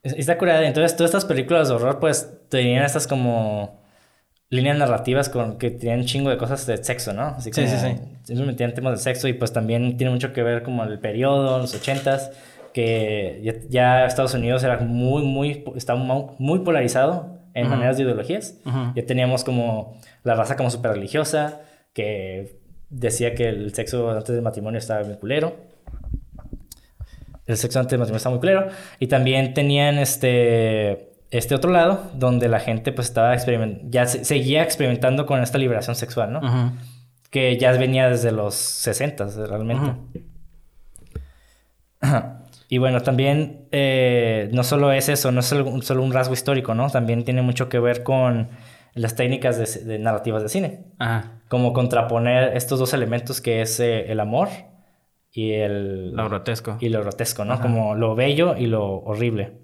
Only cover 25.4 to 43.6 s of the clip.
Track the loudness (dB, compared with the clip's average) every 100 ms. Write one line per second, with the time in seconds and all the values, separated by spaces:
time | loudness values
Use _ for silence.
25.4 | -2 -6 -20 _ -16 -14 -8 -8 -10 -20
26.4 | -16 -16 -18 -20 _ _ -20 -18 -20 -14
27.4 | -6 -2 0 0 0 0 0 -2 -2 0
28.4 | 2 2 0 -8 -20 -6 0 2 4 2
29.4 | 2 2 2 4 4 2 0 2 2 4
30.4 | 4 4 4 2 0 -2 -8 _ _ -4
31.4 | -2 0 4 4 4 2 -4 0 2 4
32.4 | 2 2 0 -2 -4 -4 -2 4 4 4
33.4 | 2 0 -2 -6 -2 0 2 0 0 0
34.4 | 2 2 2 0 0 2 2 2 2 0
35.4 | 2 2 2 0 -2 -6 -4 -2 -2 -2
36.4 | 0 2 0 -2 -14 -20 -20 _ _ 0
37.4 | 2 4 4 4 4 4 4 4 2 0
38.4 | -2 -4 -6 -4 -4 -2 -4 -4 -8 -6
39.4 | -6 -4 -2 0 0 -4 -12 -16 -16 -18
40.4 | -20 -20 -20 -20 -20 -20 -14 -14 -14 _
41.4 | _ _ _ _ _ _ 0 0 0 -14
42.4 | -20 -20 _ 2 2 2 2 2 4 2
43.4 | 0 -8